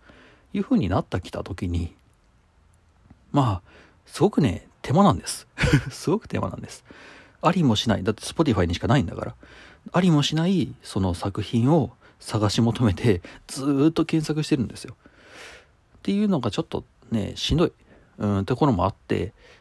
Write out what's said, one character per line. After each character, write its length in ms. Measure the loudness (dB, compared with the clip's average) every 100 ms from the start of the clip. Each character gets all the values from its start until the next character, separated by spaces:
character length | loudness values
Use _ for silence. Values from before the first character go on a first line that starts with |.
| -20 -20 -20 _ _
い 80 | -6
う 40 |
風 140 | 0 0
に 100 | 2
な 120 | -2
っ 40 | -2
た 120 | -6
き 100 | -6
た 140 | -10
時 240 | -10 -6 -4
に、 260 | -2 -4 -10 _ _ _ _ _ _ _ _ _ _ -20 -20 _
ま 320 | 0 0 -2
あ、 60 | -8 -20 -20 _ -10
す 160 | 0
ご 80 | 0
く 100 | 2
ね、 260 | 0 -2 -10 _
手 100 | 0
間 120 | 4
な 80 | 4
ん 60 | 2
で 80 | -4
す。 200 | -12 -12 -2 2
<laughs> 220 | 2 0
す 200 | -6 -2
ご 80 | -4
く 100 | -4
手 120 | -6
間 80 | -6
な 80 | -8
ん 40 |
で 80 | -12
す。 160 | -16 -20 -20 -20 -20 -20 _
あ 100 | 0
り 100 | 4
も 140 | 4 2
し 120 | 2
な 100 | 0
い。 40 |
だ 100 | -2
っ 20 |
て、 80 | -4
Spotify 420 | -4 -2 0 2
に 100 | 0
し 40 | 0
か 100 | 2
な 80 | 2
い 60 |
ん 20 | 0
だ 80 |
か 100 | -6
ら。 100 | -10 -12 -20 -20 -20 -20 -4
あ 80 | 2
り 100 | 4
も 120 | 4
し 120 | 2
な 140 | 0 0
い、 260 | 0 -2 -6
そ 160 | -8 -2
の 160 | -2
作 280 | -2 -6 -6
品 280 | -2 2 4
を 200 | 4 2 -6 -20 _
探 300 | -6 0 0
し 100 | 2
求 200 | 2 2
め 120 | 0
て、 260 | 2 2 0 -2 -20 -14
ず 180 | -6
ー 240 | 0 2 2
っ 20 |
と 120 | 2
検 220 | 0 0 -2
索 160 | -2
し 60 | 0
て 80 | 0
る 80 |
ん 20 | -2
で 60 | -8
す 80 |
よ。 120 | -16 -18 -20 _ -20 -20 -20 -20 _ _ _ -10
っ 20 |
て 80 | -2
い 140 | 0
う 40 | 2
の 120 | 0
が 100 | -2
ち 100 | -4
ょ 20 |
っ 20 |
と 200 | -6 -6 -10 _ -6
ね、 220 | -4 -4 -6
し 180 | 0
ん 40 | 2
ど 80 | 0
い、 60 | -2 _ -20 _ -4
う 220 | 0 0
ん、 40 |
と 120 | 0 2
こ 100 | 2
ろ 60 |
も 140 | 2 0
あ 20 |
っ 60 |
て、 400 | -2 -4 -4 -4 -10 -20 -20